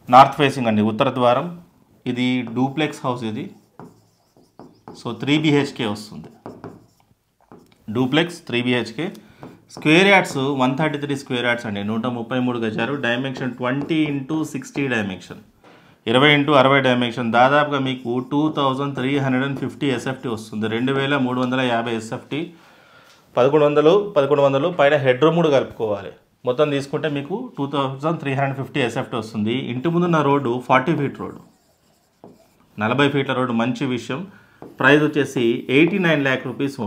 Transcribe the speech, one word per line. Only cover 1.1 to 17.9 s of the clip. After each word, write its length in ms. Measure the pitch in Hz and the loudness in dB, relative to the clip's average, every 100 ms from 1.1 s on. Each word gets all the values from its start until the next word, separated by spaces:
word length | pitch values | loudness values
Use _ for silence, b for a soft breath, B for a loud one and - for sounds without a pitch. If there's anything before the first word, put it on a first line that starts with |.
| 123 | 2
ద్వారం. 300 | 120 123 170 175 - _ _ _ 127 | 2 2 -2 -10 -20 _ _ _ -6
ఇది 140 | 123 127 127 113 113 | -2 0 -2 -4 -2
డూప్లెక్స్ 460 | 135 143 151 - 135 | -2 -2 -4 -4 -6
హౌస్ 200 | 117 110 | -4 -6
ఇది. 140 | 117 185 - _ - 87 _ _ _ _ _ _ - - _ - - | -8 -12 -16 _ -20 -20 _ _ _ _ _ _ -20 -20 _ -20 -14
So, 140 | 123 107 | -12 -6
త్రీ 120 | 131 151 | -2 0
బీహెచ్కే 440 | 156 143 139 - 113 | 2 2 0 -4 -6
వస్తుంది. 380 | 104 - - - - - - - - _ _ _ _ _ _ _ - _ _ - 110 | -6 -12 -18 -18 -20 -20 -16 -18 -18 _ _ _ _ _ _ _ -20 _ _ -6 -2
డూప్లెక్స్ 420 | 131 151 170 - - | 0 0 0 -4 -6
త్రీ 140 | 120 123 | -4 0
బీహెచ్కే. 380 | 123 113 - 180 - B B B B B - | -2 -2 -6 -10 -10 B B B B B -4
స్క్వేర్ 340 | 151 165 196 | 2 4 6
యార్డ్స్ 260 | 190 180 143 135 135 | 4 2 -2 -2 0
వన్ 100 | 127 135 | 0 0
థర్టీ 200 | 156 143 | -2 -2
త్రీ 140 | 143 135 | -4 -6
స్క్వేర్ 260 | - 123 123 | -4 -2 -2
యార్డ్స్ 180 | 117 113 | -2 -4
అండి, 120 | 101 104 | -6 -4
నూట 140 | 113 127 120 | -4 -4 -6
ముప్పై 220 | 110 127 123 | -4 -2 -2
మూడు 140 | 123 113 | -2 -2
గజాలు. 300 | 110 117 143 120 | -2 -4 -2 -2
డైమెన్షన్ 460 | 123 135 131 131 117 | -2 -4 -6 -8 -4
ట్వంటీ 380 | 123 139 143 160 147 | -4 -2 -2 0 0
into 260 | 139 131 156 151 139 | -4 -4 -6 -4 -8
సిక్స్టీ 300 | 131 147 139 117 | -8 -4 -2 -2
డైమెన్షన్, 480 | 98 90 - 98 - _ b b b b 117 | -4 -8 -14 -20 -20 _ b b b b 0
ఇరవై 180 | 123 147 147 | 4 6 4
into 160 | 143 143 | 4 6
అరవై 180 | 131 139 131 | 6 4 4
డైమెన్షన్. 440 | 123 120 120 117 120 | 2 0 -2 0 4
దాదాపుగా 420 | 131 147 147 143 | 4 4 2 -2
మీకు 240 | 131 | -2